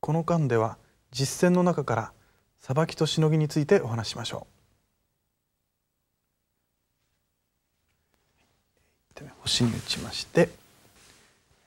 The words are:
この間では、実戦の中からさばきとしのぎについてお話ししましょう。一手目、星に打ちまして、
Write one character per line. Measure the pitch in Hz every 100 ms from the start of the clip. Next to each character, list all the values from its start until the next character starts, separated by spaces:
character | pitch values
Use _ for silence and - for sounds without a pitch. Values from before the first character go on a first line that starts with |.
| -
こ |
の | 160
間 | 160 170 143
で | 117
は、 | 110 - _ _ _
実 | 123 135 -
戦 | 180
の | 180
中 | 180 156
か | 135 113
ら | 107 - _ _ _ _
さ | -
ば | 135 160
き | -
と | 156
し | -
の | 156
ぎ | 156
に | 151
つ | 156
い | 143
て | 202
お | 123
話 | 117 110
し |
し | -
ま |
し | 113
ょ | - -
う。 | _ _ _ _ _ _ _ _ _ _ _ _ _ _ _ _ _ _ _ _ _ _ _ _ _ _ _ _ _ _ _ _ _ _ _ _ _ _ _ _ _ _ _ _ _ _
一 | -
手 | 143
目、 | -
星 | 123 - 123
に |
打 | 104
ち | - -
ま | 107
し | -
て、 | - - - - _ _ _ _ - - _ _ _ _